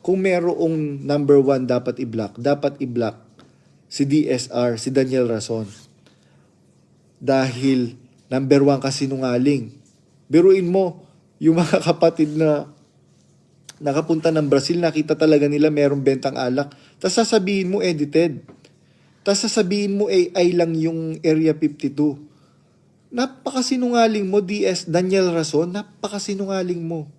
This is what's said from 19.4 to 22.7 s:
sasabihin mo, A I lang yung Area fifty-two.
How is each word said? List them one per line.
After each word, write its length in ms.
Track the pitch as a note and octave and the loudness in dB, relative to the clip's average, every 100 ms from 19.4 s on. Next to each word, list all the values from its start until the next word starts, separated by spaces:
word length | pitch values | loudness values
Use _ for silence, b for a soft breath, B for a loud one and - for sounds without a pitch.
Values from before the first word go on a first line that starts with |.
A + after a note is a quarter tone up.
sasabihin 560 | A3+ A3 F#3+ G3+ G3+ G3+ | 0 -2 0 0 -2 -2
mo, 80 | G#3 | 0
A 240 | F#3+ F3 | 2 2
I 240 | G3 F3 F3 | 2 2 2
lang 160 | E3+ E3 | 0 0
yung 400 | D#3+ E3 D#3+ D#3+ | -2 -4 -6 -4
Area 320 | E3 D#3 D#3+ | 0 2 2
fifty-two. 640 | D#3 D#3 D3 C#3 D3 D3+ C3+ - b b b b | 0 -2 -4 -8 -2 -2 -2 -16 b b b b